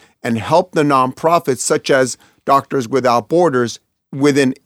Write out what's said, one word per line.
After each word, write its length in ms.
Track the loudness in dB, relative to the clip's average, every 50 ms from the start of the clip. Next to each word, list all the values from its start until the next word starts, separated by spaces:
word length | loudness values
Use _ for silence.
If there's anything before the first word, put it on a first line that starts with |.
| _ _ _ _ -8
and 160 | -6 -6 -6
help 340 | -2 0 0 0 0 0 0
the 100 | -2 0
nonprofits 760 | 2 2 2 2 0 -2 -2 -2 0 0 0 0 -2 -4 -4
such 320 | -2 -4 -4 -2 0 0
as 260 | 2 2 0 0 -4 -10 _ _ _ _ _
Doctors 440 | 0 0 0 0 -2 -6 -6 -4 -2
Without 400 | -2 0 0 2 0 0 0 0
Borders 520 | 0 0 2 2 0 0 -2 -2 -6 -10 _ _ _ _ _ _ -6
within, 420 | 0 0 2 2 4 2 0 0 -4 _